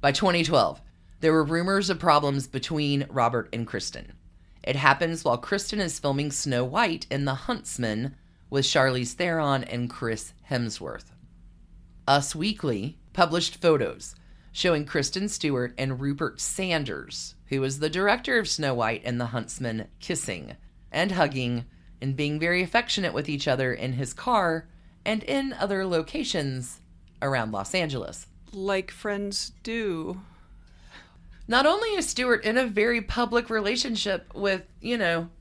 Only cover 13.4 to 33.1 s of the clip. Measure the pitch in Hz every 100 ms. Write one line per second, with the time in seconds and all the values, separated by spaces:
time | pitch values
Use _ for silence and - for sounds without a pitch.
13.4 | - - 175 151 104 64 - - - -
14.4 | - - 185 156 147 170 139 185 202 -
15.4 | 151 135 123 - 135 127 139 139 160 -
16.4 | - - 185 165 131 76 62 - - -
17.4 | - 135 131 139 151 165 202 240 240 247
18.4 | 196 - 147 123 110 117 - 120 120 120
19.4 | 107 - 127 110 104 - - 170 - 90
20.4 | 62 - - - - 147 190 185 147 131
21.4 | 123 120 123 - - - 135 135 147 151
22.4 | 170 175 180 226 240 - 175 123 156 143
23.4 | 160 143 131 123 127 127 135 - - 233
24.4 | 180 160 - - - - - 220 - 277
25.4 | 269 - 196 196 190 170 160 - 277 185
26.4 | 139 131 123 - - - - - 139 135
27.4 | 110 107 98 185 165 135 90 - - -
28.4 | - 202 190 196 190 - 214 202 202 196
29.4 | - - - 233 214 165 165 185 196 -
30.4 | - - - - - - - - - -
31.4 | - 240 277 392 453 403 - - 254 226
32.4 | 214 233 254 202 226 233 208